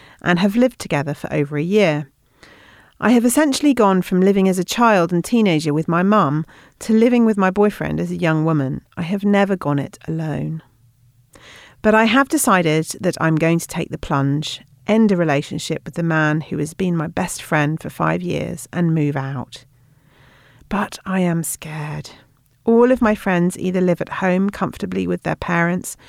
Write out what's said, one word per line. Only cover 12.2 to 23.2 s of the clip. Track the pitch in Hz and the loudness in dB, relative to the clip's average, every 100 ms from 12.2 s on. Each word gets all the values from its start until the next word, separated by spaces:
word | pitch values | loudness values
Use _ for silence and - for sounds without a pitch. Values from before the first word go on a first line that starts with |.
| 269 | 4
decided | 311 - 185 165 156 160 - | 2 2 4 4 2 -2 -4
that | 180 - | -4 0
I'm | 160 | 0
going | 156 160 170 | 2 2 0
to | - | -2
take | 165 - | -8 -8
the | - | -8
plunge, | - 143 139 147 - - - _ - | -4 0 0 -2 -4 -12 -16 _ 0
end | 220 214 | 2 4
a | 180 | 2
relationship | 160 143 - - - 156 | 2 0 -2 -8 -6 -8
with | - | -8
the | 156 | -4
man | 165 156 151 156 | -2 0 0 0
who | - - | -4 -6
has | 151 | -6
been | - 185 170 | -4 -2 -2
my | 165 | -4
best | 180 185 - | -4 -6 -8
friend | - 156 147 160 | -4 0 0 -2
for | - | -8
five | - 160 170 | -4 -2 -2
years, | 180 - - 175 - | -4 -6 -6 -10 -8
and | 180 170 | -2 0
move | 160 147 143 | 0 0 -2
out. | 135 139 - - - _ _ _ _ _ _ _ _ _ _ | -6 -8 -12 -16 -20 _ _ _ _ _ _ _ _ _ _
But | 202 202 - | -4 -4 -8
I | 190 190 | -4 0
am | 180 165 | 0 0
scared. | 156 - 151 156 151 151 - - _ _ _ _ | -4 -8 -12 -10 -8 -10 -12 -20 _ _ _ _
All | - 233 247 | 2 4 4
of | 254 | 4
my | 220 | 2
friends | 214 | 0